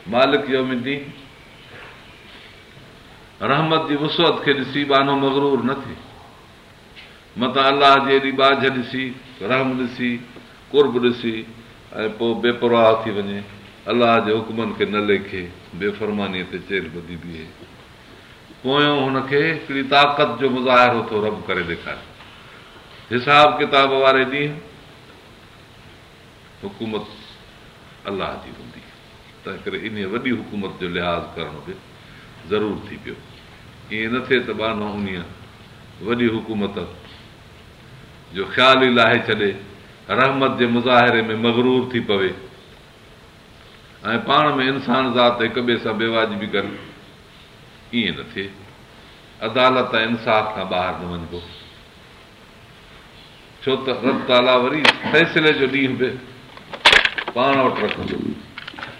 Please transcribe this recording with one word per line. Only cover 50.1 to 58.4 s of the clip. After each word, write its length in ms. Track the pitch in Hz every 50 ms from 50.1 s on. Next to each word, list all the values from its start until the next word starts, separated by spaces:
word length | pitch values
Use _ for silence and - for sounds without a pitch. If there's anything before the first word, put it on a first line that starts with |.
| 117 113 - 123 110 107 104 - -
کان 120 | 101 95 92
ٻاهر 240 | 92 90 92 92 85 -
نه 60 | 90 87 87
وڃبو، 280 | 85 82 80 85 87 85 - - - - - - - - - - - - - - - - - - - - - - - - - - - - - - - - - - - - - - - - - - - -
ڇو 140 | 135 131 123 127
ته 60 | 131 123 101 107 127
رب 100 | 131 - - -
تعاليٰ 280 | 127 123 127 127 127 123 123
وري 180 | 131 143 156 139 127 - - - - 147
فيصلي 400 | 151 165 165 - 175 156 156 151
جو 140 | 131 135 127 135
ڏينهن 200 | 135 135 127 123 -
به 80 | 127 123 110 - - - - - - - - - - - - - - - - - - - - - - - -
پاڻ 200 | 117 127 139 139
وٽ 200 | 135 131 120 - - 107
رکندو ۽ 340 | 104 - - - - 73 - - - - -